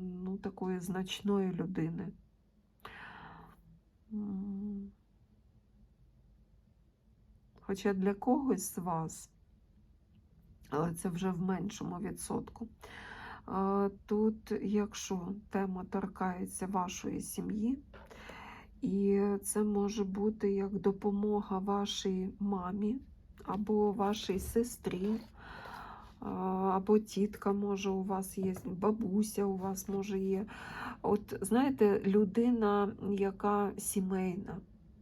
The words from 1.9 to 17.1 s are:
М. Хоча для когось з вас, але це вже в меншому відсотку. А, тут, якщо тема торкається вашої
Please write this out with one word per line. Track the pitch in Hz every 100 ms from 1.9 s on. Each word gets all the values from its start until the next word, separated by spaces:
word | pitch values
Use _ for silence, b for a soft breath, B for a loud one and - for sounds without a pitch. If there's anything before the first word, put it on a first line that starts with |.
| 165 185 - - _ _ _ _ _ B B B B B B B B - - _ _ _
М. | 214 208 190 202 196 208 202 202 - _ _ - _ _ - _ - - _ - _ - - - - _ _ _ _ _ _ _ - - -
Хоча | - 196 208
для | 190 190
когось | 202 - - - 185 -
з | -
вас, | 175 165 160 - - - _ - _ - - - _ - _ - - - -
але | 143 170
це | 165 190
вже | 175 190
в | 170
меншому | 185 185 196 - - 180
відсотку. | - - - - - - 226 - B B B B B B -
А, | 190 196 196 202 202 -
тут, | 208 220 220 - 214
якщо | 196 208 208 - - 190 175 202 -
тема | 196 196 185
торкається | 185 190 190 - 185 180 190 - 185
вашої | 196 180 180 -